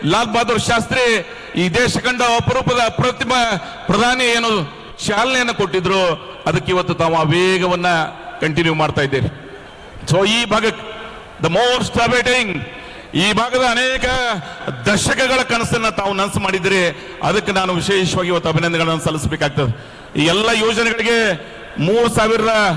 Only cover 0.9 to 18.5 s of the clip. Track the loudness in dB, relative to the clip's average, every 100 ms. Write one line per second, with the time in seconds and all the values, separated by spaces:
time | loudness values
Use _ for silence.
0.9 | 2 2 2 -2 -12 -8 -2 0 2 2
1.9 | 0 -2 0 2 2 2 0 2 2 0
2.9 | 0 -2 -2 0 2 2 -2 -6 -12 -2
3.9 | 2 2 2 2 2 2 0 -2 -10 -18
4.9 | -8 -2 0 2 2 0 0 0 0 2
5.9 | 2 2 0 -6 -6 -2 -2 0 0 0
6.9 | 0 2 2 2 4 4 2 2 2 2
7.9 | 2 0 -6 -14 -4 -2 0 0 2 0
8.9 | 0 0 0 -2 -6 -16 -18 -18 -20 -18
9.9 | -14 0 2 4 2 2 0 0 -2 -12
10.9 | -14 -14 -16 -18 -4 0 2 2 2 0
11.9 | 0 2 2 2 2 0 -4 -8 -14 -16
12.9 | -18 -6 0 2 2 0 2 2 2 0
13.9 | 0 -2 0 -2 -4 -6 -10 -10 -4 0
14.9 | 0 0 0 2 2 0 0 0 0 -2
15.9 | -2 -2 0 0 -2 -2 0 2 2 2
16.9 | -2 -12 -6 0 0 0 0 0 0 0
17.9 | 0 2 0 0 0 2